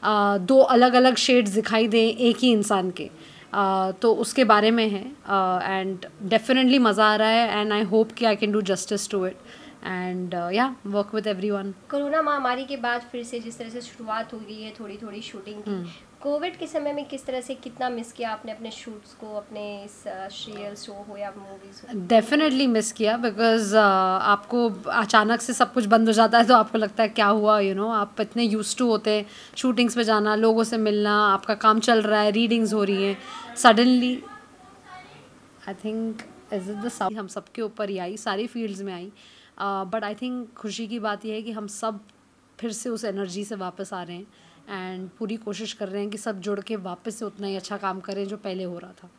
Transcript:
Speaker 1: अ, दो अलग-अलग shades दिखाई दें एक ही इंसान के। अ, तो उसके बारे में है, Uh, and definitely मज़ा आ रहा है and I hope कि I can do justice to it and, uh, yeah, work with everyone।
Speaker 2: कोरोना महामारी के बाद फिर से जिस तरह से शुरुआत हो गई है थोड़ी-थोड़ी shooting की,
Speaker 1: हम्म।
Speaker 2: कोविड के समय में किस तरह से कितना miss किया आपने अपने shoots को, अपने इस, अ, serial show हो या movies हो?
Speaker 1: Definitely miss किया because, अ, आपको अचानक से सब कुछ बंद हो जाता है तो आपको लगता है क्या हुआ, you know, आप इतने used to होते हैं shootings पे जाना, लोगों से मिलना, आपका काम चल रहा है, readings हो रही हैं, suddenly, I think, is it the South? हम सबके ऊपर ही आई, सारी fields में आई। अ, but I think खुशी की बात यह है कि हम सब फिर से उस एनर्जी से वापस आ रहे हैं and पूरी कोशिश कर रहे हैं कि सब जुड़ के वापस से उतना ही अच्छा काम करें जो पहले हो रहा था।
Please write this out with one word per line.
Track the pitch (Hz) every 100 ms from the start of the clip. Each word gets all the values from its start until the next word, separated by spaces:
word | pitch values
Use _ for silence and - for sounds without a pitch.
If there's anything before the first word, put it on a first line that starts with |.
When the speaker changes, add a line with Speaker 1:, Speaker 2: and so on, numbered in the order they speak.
Speaker 1:
अ, | - 214 202 202
दो | 180 262
अलग-अलग | 262 247 247 247 254
shades | 247 - 247 208
दिखाई | 196 214 220 226
दें | 226 226
एक | 226 240 226
ही | 254
इंसान | 220 202 202 185
के। | 180 156 - - - -
अ, | - 196 190 190 190
तो | 233
उसके | 220 233 -
बारे | 214 208 214
में | 233 220
है, | 202 233 294 -
Uh, | 196 185 180
and | - 190 190 185 - - 196
definitely | 220 220 262 254 269
मज़ा | 240 202 214
आ | 214
रहा | 220
है | 226 233 208 208
and | 208
I | 214
hope | 220 220
कि | -
I | 233 208
can | 214
do | 208
justice | 190 185 - 202 202
to | 202
it | 185 185 - - - - -
and, | 185 180 180 180
uh, | 175 175
yeah, | 196 262 254 202
work | 202 202
with | 214 214
everyone। | 196 208 202 196 190 -
Speaker 2:
कोरोना | 285 285 311
महामारी | 302 285 262 247
के | 269 277
बाद | 240 240
फिर | 240 247
से | 233 240
जिस | 226 233
तरह | 226
से | 233
शुरुआत | 233 - 226 220 220
हो | 226
गई | 208 214
है | 214 214
थोड़ी-थोड़ी | 214 208 220 170
shooting | 233 233 - 214
की, | 208
Speaker 1:
हम्म। | 196 175 165 - _
Speaker 2:
कोविड | 277 294 339 -
के | 311
समय | 320 294
में | 285
किस | 285 269 269
तरह | 254
से | 247
कितना | 254 254 - 254
miss | 240 233
किया | - 233
आपने | 214 226
अपने | 214 226
shoots | 220 - 214 -
को, | - 214 214
अपने | 208 214 208 202
इस, | 202 - 214
अ, | 190 190
serial | 202 - 208 208
show | 202 - 202 208
हो | 202
या | 202 196
movies | 196 196 - -
हो? | - 214 180
Speaker 1:
Definitely | 226 220 294 311 262 269
miss | 226 214
किया | - 214 233
because, | 240 202 226 226 208
अ, | 214 208 190 190 185
आपको | - 202 - 240 240 190 -
अचानक | 233 226 226 208 226
से | -
सब | 247 247
कुछ | -
बंद | 208 226 226
हो |
जाता | 214 220 233
है |
तो | 233
आपको | 247 220 226
लगता | 214 208
है | 220
क्या | 220 208
हुआ, | 214 208 214
you | 196 190
know, | 214
आप | 220 208 -
इतने | 214 233 233
used | 214 208
to | -
होते | 247 214 220
हैं | 214 208 - - -
shootings | 254 240 240
पे | 233
जाना, | 220 214 208
लोगों | 214 226 226
से | 220 233
मिलना, | 220 208 208 208 208
आपका | 196 -
काम | 208 220 220
चल | 220 233
रहा | 214 214
है, | 208
readings | 208 233 233 220
हो | 214
रही | 196 196
हैं, | 196 196 - - - -
suddenly, | 247 220 247 254 247 254 - - - - - - - - - - - - - _ -
I | 190 214
think, | 220 226 220 - - -
is | 208 185
it | 208
the | 226 -
South? | - 214
हम | 190
सबके | - 185 -
ऊपर | 220 220 208
ही | 196
आई, | 180 214
सारी | - 196 240
fields | 240 226 196
में | 196
आई। | 180 180 - - - _ -
अ, | 202 196
but | 190 220
I | 208
think | 214 254 247 233 -
खुशी | 220 202 226
की | 233
बात | 214 208
यह | 220
है | 214
कि | 220
हम | 220 208
सब | - 220 208 _ _ _ _ _ _
फिर | 233
से | 220 254
उस | 226
एनर्जी | 220 196 196 180
से | 202
वापस | 214 185 175 190
आ | 190
रहे | 175 175
हैं | 202 _ _ _ -
and | 202 185 185 185 -
पूरी | 220 226
कोशिश | 220 196 220
कर | - 202
रहे | 196
हैं | 202
कि | 208
सब | 226 196
जुड़ | 185 202
के | 190 220
वापस | 185 175 - 220
से |
उतना | 214 202 202
ही | 196
अच्छा | 190 202
काम | 196 185
करें | 180 196
जो | 196 208
पहले | 208 185
हो | 185 175
रहा | 185
था। | 185 180